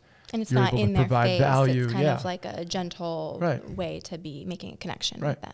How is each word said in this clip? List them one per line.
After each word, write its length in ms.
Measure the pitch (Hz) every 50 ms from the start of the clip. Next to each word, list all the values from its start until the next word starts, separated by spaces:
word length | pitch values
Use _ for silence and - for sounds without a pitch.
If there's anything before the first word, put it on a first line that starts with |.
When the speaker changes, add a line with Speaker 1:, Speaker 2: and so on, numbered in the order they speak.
| _ _ _ _ _ - -
Speaker 1:
And 80 | 226
it's 100 | 220 -
Speaker 2:
you're 80 | 127 127
Speaker 1:
not 120 | 127 - 123
Speaker 2:
able 80 | 120
Speaker 1:
in 60 | -
Speaker 2:
to 60 | 101 139
Speaker 1:
their 80 | - 131
Speaker 2:
provide 240 | 113 127 120 120
Speaker 1:
face. 120 | 117 113 -
Speaker 2:
value." 440 | 135 139 135 131 135 131 131 127 123
Speaker 1:
It's 100 | 120 117
kind 120 | 120 143
Speaker 2:
Yeah. 100 | 151 123
Speaker 1:
of 100 | 123 135
like 180 | 185 180 185 -
a 220 | 104 - - 175
gentle 720 | 170 - 190 180 175 - - 175 170 165 160 156 156 - -
Speaker 2:
Right. 380 | 170 170 143 - - - 196
Speaker 1:
way 220 | 190 180 160 156 156 -
to 120 | - 180
be 280 | 160 180 160 139 143 180
making 280 | 185 175 - - - -
a 40 |
connection 440 | - - 175 - - - - - -
Speaker 2:
Right. 80 | 139 147 139
Speaker 1:
with 40 | -
them. 120 | - -